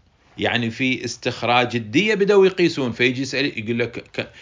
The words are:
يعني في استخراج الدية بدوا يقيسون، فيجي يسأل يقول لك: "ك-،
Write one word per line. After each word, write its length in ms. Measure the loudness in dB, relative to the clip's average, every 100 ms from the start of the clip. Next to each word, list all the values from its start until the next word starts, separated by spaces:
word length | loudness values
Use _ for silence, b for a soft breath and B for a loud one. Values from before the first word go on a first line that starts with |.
| _ _ _ -4
يعني 320 | -2 0 -2
في 360 | -2 -2 -2 -4
استخراج 720 | -6 -6 -4 2 2 2 -2
الدية 400 | 0 0 2 2
بدوا 300 | 4 6 6
يقيسون، 460 | 4 0 0 -4
فيجي 300 | 0 0 0
يسأل 380 | -4 -4 -4 -4
يقول 200 | -4 -2
لك: 420 | -4 -6 -10 -10
"ك-، 100 | -10 B